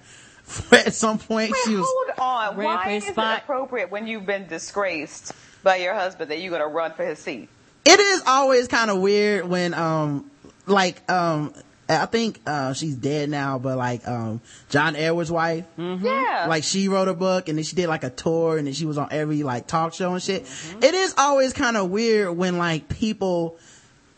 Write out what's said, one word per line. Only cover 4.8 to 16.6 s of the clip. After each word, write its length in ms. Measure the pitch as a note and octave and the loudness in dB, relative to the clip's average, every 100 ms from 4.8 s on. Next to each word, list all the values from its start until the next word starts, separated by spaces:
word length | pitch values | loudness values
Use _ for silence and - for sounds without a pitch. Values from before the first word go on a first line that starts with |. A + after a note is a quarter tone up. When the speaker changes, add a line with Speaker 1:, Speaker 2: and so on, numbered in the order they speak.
| F#3+ D#3+ D3+ - - - - - | -4 -4 -10 -14 -18 -18 -20 -2
Speaker 2:
by 140 | F#3+ F#3 | 2 2
your 180 | F3+ | 2
husband 360 | G#3+ F#3 F#3 D#3 | 0 -2 -4 -6
that 100 | D3+ | -6
you're 100 | F#3 | -4
gonna 140 | E3+ D3+ | -2 -2
run 240 | D#3 G#3 | -2 -4
for 140 | - F3 | -4 -6
his 120 | D3+ | -6
seat? 300 | - B2 - _ _ _ C#4+ | -8 -10 -12 _ _ _ 8
Speaker 1:
It 140 | G4 | 8
is 220 | G4+ F#4 - | 8 2 2
always 400 | C4+ C4+ B3+ B3 | 4 6 4 4
kinda 260 | B3+ A3+ F#3+ | 0 2 2
weird 500 | F#3+ G#3 G#3 G3+ F3 | 4 4 4 2 0
when, 240 | F3+ F3 | 0 0
um, 560 | D#3 E3 D#3+ D3+ C#3+ - - - - - | 0 0 0 0 -2 -6 -20 -20 -12 2
like, 440 | G3 F#3 - - | 2 2 -2 -2
um, 420 | F3+ E3+ D#3 D3 - - _ - | 2 2 0 -4 -10 -20 _ 0
I 200 | D#3 - | 0 2
think, 340 | A3+ A3+ - - | 0 -2 -4 -6
uh, 260 | D3 C3 | -4 -2
she's 220 | C3+ D#3+ C3 | -4 -6 -4
dead 320 | C3 D3+ D3 | -2 -2 -2
now, 300 | D3 C#3 C3+ | -2 -2 -4
but, 180 | C3 C3 | -2 -2
like, 320 | B2 A#2+ - | -2 -4 -4
um, 320 | A#2+ A2+ A2+ - - - | -4 -4 -6 -10 -20 -2
John 260 | C#3+ D#3 D3+ | 0 0 0
Edwards' 340 | D#3+ E3+ D#3+ | 0 0 0
wife, 340 | E3 E3 E3 F3+ - | 0 0 -2 -6 -10
Speaker 3:
Mm-hmm. 280 | F3 F3+ G#3+ | -6 -2 -2
Speaker 2:
Yeah. 400 | C4+ A#4 B3+ E3 | 0 0 0 0
Speaker 1:
like, 160 | D#3+ | 0